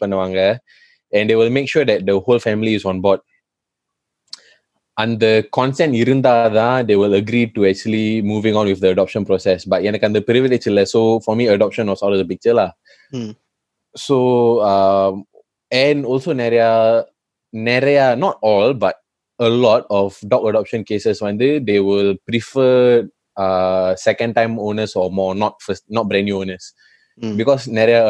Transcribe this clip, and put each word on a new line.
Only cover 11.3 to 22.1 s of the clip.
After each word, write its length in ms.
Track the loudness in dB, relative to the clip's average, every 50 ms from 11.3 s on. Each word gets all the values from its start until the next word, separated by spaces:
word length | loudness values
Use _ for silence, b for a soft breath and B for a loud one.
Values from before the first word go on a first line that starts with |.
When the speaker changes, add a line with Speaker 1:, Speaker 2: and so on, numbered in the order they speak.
| -2 -2
Speaker 1:
me, 60 | 2 0 2
adoption 300 | 2 2 0 0 -4 -4 -4
was 100 | -4 -2 -2
out 100 | -2 0
of 40 | 0
the 60 | -2 -4
picture 240 | -6 -2 0 0 2 2
lah. 100 | 0 0 -4 _ b b b b b b -10
Speaker 2:
Hmm. 160 | -10 -10 -10 -12 _ _ _ _ _ _ _ _ _ _ _ _ -14 -4
Speaker 1:
So, 100 | 0 0 2 2 2 2 2 2 2 2 2 2 2
um, 400 | 2 2 2 4 2 2 2 0 -2 -6 -14 _ _ -20 _ _ _ _ _ -4 -2 0
and 160 | 2 2 0 0 -2 -4
also 180 | -4 -4 -4 -4 -4 -2 -2
நிறையா, 260 | 0 2 2 4 4 2 2 2 2 2 0 -2 _ _ _ _ _ _ _ _ _ -12 -6 -2 0
நிறையா, 360 | 0 2 2 2 2 4 2 2 2 0 -2
not 120 | -4 -4 -2 0 2
all, 200 | 2 2 2 0 0 0 -2
but 120 | -2 -2 _ _ _ _ _ _ _ _ -2 0
a 40 | 0 0 2 2
lot 160 | 4 2 2 0 -2 -2 -2
of 100 | -2 -2 -4 -12 -4 -2
dog 120 | -2 0 0 0
adoption 320 | 0 -2 -2 -4 -8 -8 -6 -6
cases 280 | -6 -2 -2 -2 -2 -2 -4 -6
வந்து 200 | -2 0 0 0 0 -2 -2 0
they 100 | 0 0 2 2
will 240 | 0 2 0 0